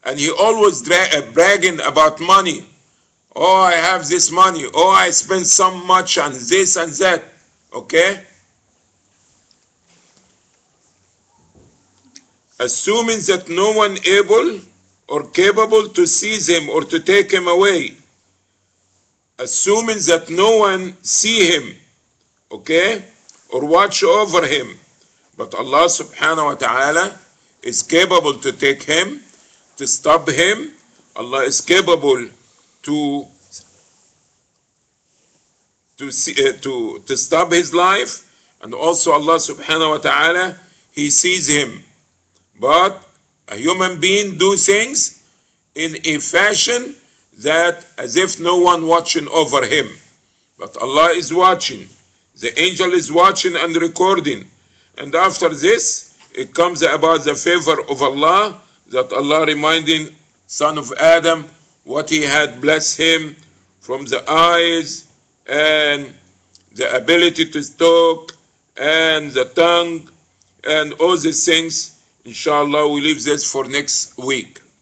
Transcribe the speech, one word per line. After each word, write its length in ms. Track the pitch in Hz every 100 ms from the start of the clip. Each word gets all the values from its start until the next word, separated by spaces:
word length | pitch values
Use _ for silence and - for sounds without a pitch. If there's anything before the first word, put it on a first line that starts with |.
And 140 | 117 139
he 120 | 147
always 520 | 170 208 220 208 -
dra-, 260 | 123 175 180
uh, 80 | 151 120
bragging 480 | - 180 202 180 165
about 400 | - 139 156 151
money. 460 | 170 190 185 147 - _ _ _ _ _ _ -
"Oh, 260 | 170 190
I 120 | 185
have 340 | 170 170 185 147
this 220 | 175 -
money. 360 | 170 185 170 135
Oh, 160 | 156 180
I 200 | 190 185
spend 360 | 170 - 190 175
so 240 | - 185
much 480 | 185 180 185 180 -
on 140 | 147
this 440 | 131 117 185 185 180
and 160 | 165
that." 280 | 147 190 170 - _ _ _ _
Okay? 540 | 120 - 160 185 196 - _ _ _ _ _ _ _ _ _ _ _ _ _ _ _ _ _ _ _ _ _ _ _ _ _ _ _ _ _ _ _ _ _ _ _ _ _ _ - _ _ _ _
Assuming 600 | 127 - - 226 226 226 175
that 180 | 185 -
no 240 | 170 208
one 240 | 214 208 190 175
able 540 | 196 190 220 330 208 - _ _ _ -
or 160 | 147 143
capable 600 | - 190 202 220 220 208
to 180 | - 175
seize 420 | - 208 214 165
him 200 | 170 147
or 140 | 143
to 160 | - 165
take 300 | 156 196 196
him 180 | 190 180
away. 480 | 175 196 180 135 - _ _ _ _ _ _ _ _ _ _ _ _ _ -
Assuming 600 | 127 - 190 214 226 214 170
that 200 | 165 165
no 280 | 165 214 220
one 380 | 202 185 185 -
see 480 | - - 214 226 175
him, 240 | 165 117 - _ _ _ _ _ _ _
okay, 540 | 107 95 160 190 220 190 _ _ _ _
or 120 | 131 147
watch 360 | 170 202 -
over 440 | 196 202 208 175 151
him. 320 | 143 120 90 _ _ _ _ _ -
But 180 | 98
Allah 320 | - 131 139 175
subhanahu 580 | - 131 - 156 160
wa 100 | 147
ta'ala 640 | 135 123 123 139 160 196 - _ _ _ _
is 200 | - 113
capable 520 | - 160 185 180 151 127
to 140 | 131
take 300 | - 139 139
him, 400 | - 156 190 294 - _ _ _ _ -
to 100 | 135
stop 420 | - 151 165 151
him. 440 | 135 175 220 302 - _ _ _ -
Allah 260 | 120 131
is 180 | 123 -
capable 680 | - 180 180 165 143 127 117 - _ _ _ _
to, 440 | - 151 143 139 139 _ _ - _ _ _ _ _ _ _ _ _ _ _ _ _ _ _ _ _ _ _ _ _ _ _ _
to 120 | 139
see, 380 | 123 - 143 135
uh, 40 | 107
to, 420 | 139 127 113 - -
to 100 | 131
stop 360 | - 160 175
his 220 | 170 175
life. 540 | 165 180 196 247 - _ _ _ _
And 120 | 110
also 380 | 120 160 165 -
Allah 240 | 151 151 165
subhanahu 540 | - 131 - 160 160
wa 80 | 151
ta'ala, 580 | 151 139 160 175 185 185 _ _ _
he 180 | - 147
sees 380 | - 180 185 147
him. 340 | 147 131 - - _ _ _ _ _ _ 101
But 420 | 123 160 190 190 _ _ _ _ -
a 80 | 104
human 440 | 143 185 185 180
being 380 | 180 196 202 160
do 180 | 190 196
things 680 | - 202 233 302 - _ _ _ _ _ _
in 220 | - 165 156
a 140 | 160 151
fashion 760 | - 175 202 208 - 240 262 277 _ _ _ _
that 460 | 127 160 170 170 - -
as 180 | 127 123
if 220 | 185 156
no 200 | 170 180
one 280 | 175 170 160
watching 400 | 165 165 175 147
over 360 | 165 147 139
him. 240 | 120 147 123 - _ _ _ _ _ _
But 180 | - -
Allah 340 | 123 139 165
is 220 | 170 151
watching. 560 | 170 185 175 - 110 90 _ _ _ _ _
The 200 | 113 -
angel 320 | 175 165 185
is 180 | 180 139
watching 460 | 160 185 190 185 170
and 180 | 165 165
recording. 720 | 165 - 185 180 147 113 95 _ _ _ _ -
And 160 | 139
after 340 | 160 185 - 170
this, 680 | 151 160 233 - - - _ _
it 200 | - 127
comes 280 | - 175 165
about 420 | 156 147 160 160
the 100 | 147
favor 460 | 143 - 175 151 156 -
of 140 | 135
Allah, 580 | 139 139 156 185 214 - _ _ _
that 240 | 120 127
Allah 340 | 110 143 156 156
reminding 680 | 147 151 165 151 160 156 - _ _ _
son 320 | - 147 151
of 140 | 123
Adam 560 | - 160 165 160 165 151 _ _ _
what 240 | - 139 151
he 140 | 156
had 380 | 143 147 147 120
blessed 380 | 143 156 151 -
him 380 | 160 160 156 143 _ _ _ _
from 240 | - 135 135
the 160 | 127 -
eyes 760 | 156 170 170 170 165 151 - - _ _ _ -
and 680 | 143 156 156 147 143 135 - _ _ _ _ _
the 200 | - 123 127
ability 500 | 113 170 175 160 160
to 260 | 151 143 -
talk 560 | 170 170 165 165 160 - _ _ _ -
and 540 | 143 160 160 160 147
the 140 | 131 127
tongue 600 | - 170 170 170 165 156 _ _ _ _ _
and 280 | - 156 151
all 220 | - 165 180
these 280 | 151 -
things. 540 | - 165 165 160 - _ _ _
Inshallah, 640 | 120 110 160 147 147 147 147
we 120 | 147
leave 240 | 147 147
this 260 | 120 147 -
for 140 | 135
next 520 | 123 139 143 - - -
week. 440 | 127 135 85 - _ _